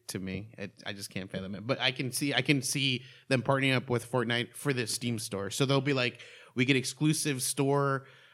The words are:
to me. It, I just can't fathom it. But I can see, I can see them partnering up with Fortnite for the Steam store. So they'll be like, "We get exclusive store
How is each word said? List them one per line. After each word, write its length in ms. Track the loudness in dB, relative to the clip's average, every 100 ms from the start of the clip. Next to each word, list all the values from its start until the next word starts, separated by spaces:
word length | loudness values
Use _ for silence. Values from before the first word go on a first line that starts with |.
| -8
to 100 | -8
me. 300 | -6 -6 -8 -12
It, 140 | -12 -12
I 80 | -12
just 160 | -10 -8
can't 200 | -8 -8
fathom 240 | -8 -8
it. 120 | -8 -4
But 140 | 0
I 100 | 0
can 200 | 0 -4
see, 220 | -2 0
I 80 | 0
can 180 | 2 2
see 400 | 0 0 0 0 -4 -10 0
them 140 | 0
partnering 320 | 2 2 4
up 140 | 2 2
with 220 | -2 0
Fortnite 440 | 0 2 0 -2
for 180 | -4 -2
the 140 | -2 -2
Steam 320 | -2 -2 -2
store. 320 | -4 -4 -4
So 140 | 0
they'll 160 | 2 2
be 140 | 2
like, 260 | 2 0 -2 -16 -20 -6
"We 100 | 0 4
get 100 | 4
exclusive 640 | 2 0 2 2 0 -2
store 640 | -2 0 2 4 2 -2 -6 -20 -20